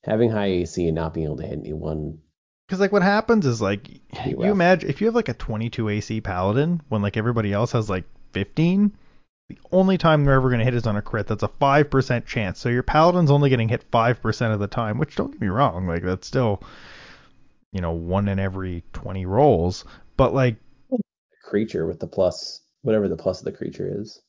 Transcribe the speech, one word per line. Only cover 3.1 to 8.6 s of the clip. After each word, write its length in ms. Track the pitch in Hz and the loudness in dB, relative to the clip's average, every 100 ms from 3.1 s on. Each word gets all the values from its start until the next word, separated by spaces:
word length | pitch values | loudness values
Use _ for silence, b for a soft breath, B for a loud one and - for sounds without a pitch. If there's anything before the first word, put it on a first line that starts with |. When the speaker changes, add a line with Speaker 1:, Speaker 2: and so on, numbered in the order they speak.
| 208 220 226 143 | 2 2 2 2
Speaker 2:
is, 120 | 117 | 0
like, 220 | 98 104 - - _ | -2 -2 -8 -20 _
Speaker 1:
Pretty 160 | - - | -8 -6
Speaker 2:
you 140 | - | -2
Speaker 1:
rough. 80 | 185 | 0
Speaker 2:
imagine, 400 | 202 170 185 - | 2 4 4 0
if 100 | 143 | -2
you 60 | 220 | 0
have, 80 | 233 | 0
like, 120 | 214 | -2
a 60 | |
twenty-two 560 | 117 - 110 113 - 110 | -6 -6 -4 -4 -4 -2
A 120 | 104 | -2
C 200 | - 110 | -4 -6
paladin, 600 | 101 90 95 117 156 175 - | -4 -2 0 2 0 -2 -2
when, 140 | 110 | -2
like, 160 | 101 110 | 0 0
everybody 340 | 113 117 104 | -2 0 0
else 200 | 101 120 | 0 0
has, 180 | 123 104 | -2 -2
like, 140 | 92 - - - | -4 -6 -18 -10
fifteen, 600 | 95 98 - | -6 -4 0